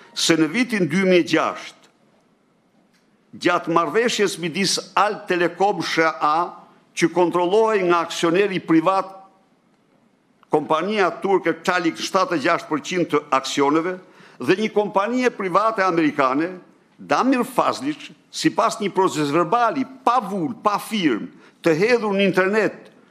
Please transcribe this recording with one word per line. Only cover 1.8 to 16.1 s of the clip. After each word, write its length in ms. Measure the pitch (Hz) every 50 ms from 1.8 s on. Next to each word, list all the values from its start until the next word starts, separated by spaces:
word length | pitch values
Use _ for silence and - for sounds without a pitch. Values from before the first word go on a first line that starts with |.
| _ _ _ _ _ _ _ _ _ _ _ _ _ _ _ _ _ _ _ _ _ _ _ _ _ _ _ _ _ _ -
gjatë 400 | 107 - 170 180 165 - 160 165
marrëveshjes 640 | 165 170 151 143 220 240 240 - - 202 185 - 156
midis 380 | 170 170 139 190 196 - - - - - -
Al 280 | 180 196 214 208 170 -
Telecom 540 | - 180 175 175 165 170 - 190 202 196 170
S 160 | 151 - -
H 160 | 165 165 160 156 -
A, 160 | 160 151 151 165 175 185 - - - - _ _ _ _ -
që 160 | - 175 160
kontrollohej 720 | 165 175 180 165 170 175 175 170 196 220 226 220 220 202 185 175
nga 140 | 175 170 160
aksioneri 560 | - - - 180 170 165 185 208 202 190 170
privat, 480 | - - 160 160 160 185 190 196 185 - - - - - _ _ _ _ _ _ _ _ _ _ _ _ _ _ _ _ _ _ _ _ _ _ _ - -
kompania 560 | 151 147 151 156 156 170 196 220 214 185 170 - - -
turke 340 | 196 196 175 - 165 160 - -
Çelik 320 | 190 180 180 175 165 160
shtatëdhjetë 400 | - - - - 190 185 - 175
e 80 | 151 127
gjashtë 240 | 170 170 151 - -
përqind 400 | 156 139 - - 180 180 165 -
të 140 | 151 127 - - -
aksioneve, 640 | 131 - - - 139 143 139 151 165 160 185 185 185 - - - - - - -
dhe 220 | - 123 123 190 185
një 80 | 220 214 -
kompanie 560 | 208 208 185 - 190 196 226 240 254 254 240 240
private 500 | - 202 185 165 190 214 220 220 202 190
amerikane, 680 | 185 170 165 160 147